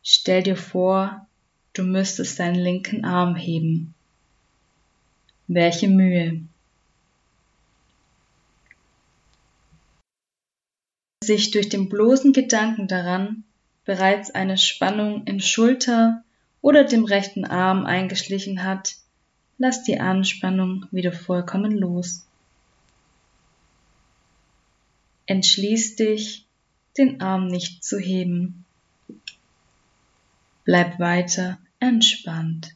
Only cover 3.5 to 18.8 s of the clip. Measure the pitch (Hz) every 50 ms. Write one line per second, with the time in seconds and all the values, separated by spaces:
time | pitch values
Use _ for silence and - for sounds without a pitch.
3.5 | 165 165 160 160 160 165 - - - _ _ _ _ _ _ _ _ _ _ _
4.5 | _ _ _ _ _ _ _ _ _ _ _ _ _ _ _ _ _ _ _ -
5.5 | 175 175 170 170 170 170 - 196 190 190 185 185 180 175 170 165 165 160 - -
6.5 | _ _ _ _ _ _ _ _ _ _ _ _ _ _ _ _ _ _ _ _
7.5 | _ _ _ _ _ _ _ _ _ _ _ _ _ _ _ _ _ _ _ _
8.5 | _ _ _ _ - _ _ _ _ _ _ _ _ _ _ _ _ _ _ _
9.5 | _ _ _ _ _ _ _ _ _ _ _ _ _ _ _ _ _ _ _ _
10.5 | _ _ _ _ _ _ _ _ _ _ _ _ _ _ - - 214 202 208 -
11.5 | - 208 202 - - 196 190 185 202 202 214 233 262 269 - 277 262 262 254 233
12.5 | 247 214 214 226 226 214 196 190 190 180 175 175 180 190 196 208 220 226 - _
13.5 | _ _ _ _ _ _ _ - 196 180 190 190 202 202 208 - - 190 190 190
14.5 | 190 190 - - - - 180 190 202 214 208 208 208 208 - - 202 196 190 -
15.5 | - 226 226 233 262 247 - 240 240 226 226 226 226 233 _ _ _ _ _ _
16.5 | _ _ - 277 285 294 277 - 240 226 226 214 202 202 196 - - 196 185 -
17.5 | - 180 185 185 190 190 - - 175 185 190 185 190 - - - 196 196 196 196
18.5 | 196 185 185 190 190 190